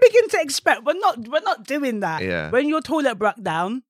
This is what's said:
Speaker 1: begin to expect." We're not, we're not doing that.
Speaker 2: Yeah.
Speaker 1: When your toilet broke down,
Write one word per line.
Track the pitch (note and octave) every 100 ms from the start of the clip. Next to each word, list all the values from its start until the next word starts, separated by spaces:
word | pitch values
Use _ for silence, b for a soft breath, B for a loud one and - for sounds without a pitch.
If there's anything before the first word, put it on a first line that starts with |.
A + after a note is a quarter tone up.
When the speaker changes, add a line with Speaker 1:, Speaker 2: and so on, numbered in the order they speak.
| B4+
Speaker 1:
begin | A#4 A4
to | G4+
expect." | D4 - E4+ C#4 C4+
We're | F4
not, | G4+ A#3+ A3
we're | D4+
not | G#4 D4 G3+
doing | D4 C4+ G#3+
that. | F3+ D#3+
Speaker 2:
Yeah. | F#2 F2 D#2
Speaker 1:
When | A#3+ D4
your | D#4
toilet | - D#4 C#4 G3
broke | G#3 -
down, | F#3 D#3+ F#3 B3+